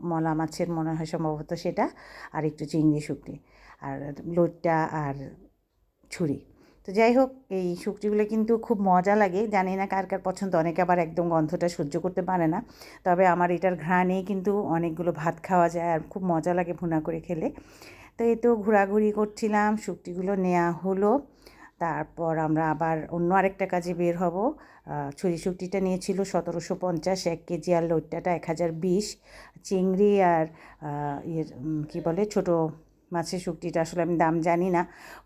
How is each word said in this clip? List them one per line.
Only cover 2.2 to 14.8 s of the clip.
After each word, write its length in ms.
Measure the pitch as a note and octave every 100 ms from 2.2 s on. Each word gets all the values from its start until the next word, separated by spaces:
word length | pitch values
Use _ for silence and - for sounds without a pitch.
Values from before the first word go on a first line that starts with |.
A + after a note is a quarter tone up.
| -
আর 120 | D#3+
একটু 200 | D3+ D3+
চিংড়ি 360 | D3 E3 D3+ D3+
শুকটি, 380 | D3 C#3+ - D3+ _ _ - -
আর 340 | C#3 C3+ C#3+ C#3+ E3
লইট্টা 580 | E3+ E3+ E3+ E3+ D#3+
আর 300 | D#3+ D#3 C#3+ C#3 C3+ - - _ _ _ _ _ -
ছুরি। 340 | - D#3+ - - _ _ _ -
তো 40 |
যাই 200 | F#3+ A3+
হোক, 160 | B3 C4 - -
এই 260 | F#3+ F3+ F3
শুকটিগুলো 480 | G#3+ F#3 G#3 G#3
কিন্তু 340 | G#3+ A3 A3 A#3
খুব 200 | A3+ G#3
মজা 360 | G3 F3+ F3+ G#3
লাগে, 320 | G3+ F3+ A3
জানি 280 | G3+ F#3 F#3+
না 100 | G3
কার 200 | F#3+ F#3+
কার 140 | G3
পছন্দ, 300 | F#3 F3+ G3
অনেকে 280 | F3 E3 E3
আবার 160 | F3+ F3+
একদম 300 | E3 E3+ E3+
গন্ধটা 400 | E3 D#3 F3 E3+
সহ্য 320 | F3 D3 E3+
করতে 220 | F3+ F3+
পারে 240 | F3 F#3 D#3+
না, 180 | F3+ - - - -
তবে 220 | F#3 F3 F#3+
আমার 240 | E3+ F3
এটার 260 | F3 F#3 F3+
ঘ্রাণেই 460 | D3+ F3+ F#3 F#3
কিন্তু 300 | F#3 G3 F#3 G3+
অনেকগুলো 500 | G3 E3